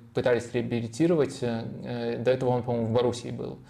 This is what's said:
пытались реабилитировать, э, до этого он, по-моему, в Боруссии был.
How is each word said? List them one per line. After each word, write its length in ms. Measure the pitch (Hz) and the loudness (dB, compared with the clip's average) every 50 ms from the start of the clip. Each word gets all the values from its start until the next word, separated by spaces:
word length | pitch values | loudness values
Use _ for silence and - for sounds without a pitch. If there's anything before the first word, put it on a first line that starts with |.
| - - - | -14 -8 -4
пытались 380 | 131 123 127 123 117 117 - - | 0 2 4 2 2 0 -2 -2
реабилитировать, 840 | 123 117 117 120 117 113 113 113 - 160 170 180 156 139 120 - - | -2 -2 0 -2 -2 -2 -2 0 2 2 4 4 4 2 0 0 -4
э, 760 | - 120 117 113 117 127 135 - - 127 123 120 117 117 117 123 | -4 -4 -2 -4 -6 -8 -10 -10 -8 -8 -6 -4 -4 -4 -2 0
до 140 | 117 123 | 2 2
этого 200 | 131 131 131 123 | 2 4 4 2
он, 120 | 123 123 113 | 2 2 0
по-моему, 240 | 127 120 117 113 110 | 0 -2 0 0 2
в 40 | |
Боруссии 380 | 113 123 120 123 110 - - 127 | 2 4 4 2 0 -2 -6 -8
был. 280 | 123 120 - - - - - - | -8 -8 -8 -8 -10 -12 -16 -20